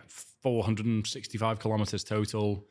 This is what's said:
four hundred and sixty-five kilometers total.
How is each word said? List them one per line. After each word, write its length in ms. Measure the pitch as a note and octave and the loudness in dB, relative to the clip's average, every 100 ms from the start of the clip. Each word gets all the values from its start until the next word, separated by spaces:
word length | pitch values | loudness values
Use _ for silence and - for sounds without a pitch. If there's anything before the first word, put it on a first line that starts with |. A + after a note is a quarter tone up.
| - | -10
four 560 | - - - C3 A#2 | -18 -18 -4 0 2
hundred 200 | G2+ G#2+ A2 | 2 2 2
and 200 | A2 G#2 | 0 0
sixty-five 520 | C3 - G#2 A2+ A2 | -6 -6 -2 0 0
kilometers 440 | A2 G#2+ G2+ G2+ | 0 2 2 -2
total. 640 | - G#2+ G#2 A2 G#2 G2+ - | -2 0 0 0 0 -2 -6